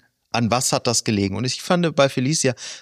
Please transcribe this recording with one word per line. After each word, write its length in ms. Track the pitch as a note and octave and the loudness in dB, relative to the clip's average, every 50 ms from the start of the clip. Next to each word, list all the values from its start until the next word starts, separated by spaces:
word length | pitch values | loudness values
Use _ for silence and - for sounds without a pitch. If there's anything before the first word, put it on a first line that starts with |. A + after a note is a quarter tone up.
| _ _ _ _ _ _ | _ _ _ _ _ _
an 180 | - A#2 A#2+ G2+ | -2 0 2 2
was 220 | A#2 B2+ - - | 2 2 0 0
hat 160 | D3 C3 - B2 | 0 0 0 0
das 160 | A#2 - - | -2 0 0
gelegen? 320 | A#2+ A2 G2+ G2+ F#2+ G2 | 0 0 0 0 0 -2
Und 80 | G2+ B2 | -4 -4
ich 180 | B2+ - - | -6 -6 -4
fand, 320 | - - F#3 F3 E3+ D#3 C#3+ | -2 0 0 2 2 2 2
bei 140 | C#3+ C#3 C3+ | 2 2 2
Felicia 460 | - C3+ B2+ C3+ D#3 - - B2+ A#2 - - - - - | 2 0 -2 0 0 0 0 -2 -2 -4 -8 -16 -16 -10